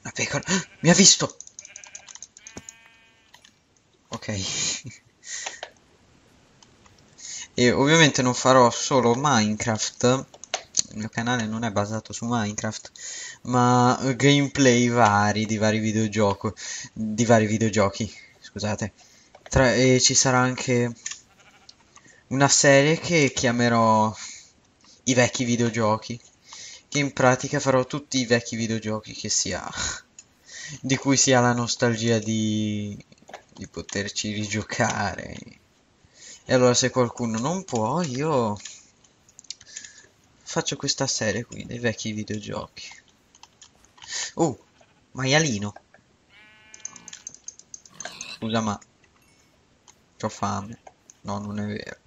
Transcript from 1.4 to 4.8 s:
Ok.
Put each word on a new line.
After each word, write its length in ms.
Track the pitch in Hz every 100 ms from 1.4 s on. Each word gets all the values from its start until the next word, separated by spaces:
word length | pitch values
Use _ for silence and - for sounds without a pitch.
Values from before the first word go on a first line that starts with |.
| - - - - - - 202 196 - _ - - - 226 226 226 226 226 220 - _ _ _ _ _ _ _
Ok. 920 | 127 - 104 92 - - -